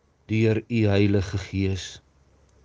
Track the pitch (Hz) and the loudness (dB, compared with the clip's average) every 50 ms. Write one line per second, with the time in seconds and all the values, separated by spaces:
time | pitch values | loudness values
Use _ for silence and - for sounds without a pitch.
0 | _ _ _ _ _ - 107 110 113 110 110 110 - - 120 113 107 101 101 101 | _ _ _ _ _ -4 -2 0 2 2 0 0 -2 -2 0 0 2 4 4 4
1 | 104 98 101 101 92 - - 98 - - - 95 98 95 95 92 - - - - | 4 4 2 2 0 -2 -4 -8 -6 -6 -4 -2 -2 -2 -2 -4 -8 -12 -16 -20
2 | _ _ _ _ _ _ _ _ _ _ _ _ | _ _ _ _ _ _ _ _ _ _ _ _